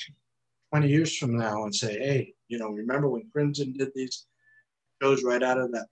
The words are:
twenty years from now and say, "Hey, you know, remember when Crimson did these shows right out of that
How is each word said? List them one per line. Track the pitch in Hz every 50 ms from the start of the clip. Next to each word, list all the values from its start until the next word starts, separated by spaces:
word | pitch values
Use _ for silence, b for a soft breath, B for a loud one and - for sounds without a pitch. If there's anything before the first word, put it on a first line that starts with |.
| - - - _ _ _ _ _ _ _ _ _ _ _
twenty | 151 151 147
years | 139 143 160 160 156 -
from | - 147 120 117
now | 117 113 107 104 110 107
and | 104 101
say, | - 120 110 104 110
"Hey, | 135 139 139 127 - - - _ _
you | - 117 117
know, | 110 107
remember | 104 107 110 123 131 147 147 135
when | 123 113 107 -
Crimson | - 147 147 147 143 143 139 131 131
did | 135 135 135 135
these | 135 131 123 - - - b b b b b b b b b _ _ _ _ _ -
shows | 135 135 139 123 123
right | 123 123 120 127
out | 127 127 131
of | 127 123 117
that | 110 107 -